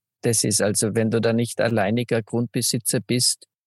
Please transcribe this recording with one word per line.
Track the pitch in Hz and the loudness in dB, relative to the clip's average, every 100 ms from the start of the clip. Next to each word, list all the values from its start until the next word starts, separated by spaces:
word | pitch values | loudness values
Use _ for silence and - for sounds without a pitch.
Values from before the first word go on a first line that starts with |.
| _ _ | _ _
Das | 120 113 | -2 0
ist | 117 104 | 0 0
also, | 101 101 110 | 0 0 0
wenn | 107 113 | 0 0
du | 113 | 2
da | 110 | 2
nicht | 113 117 - | 0 -2 0
alleiniger | 113 110 98 117 120 113 | 0 2 0 0 0 -2
Grundbesitzer | 104 117 120 127 - 123 - 131 | -2 -4 -2 -2 -2 -2 -2 -2
bist, | - 123 - - - _ | 0 0 0 -2 -8 _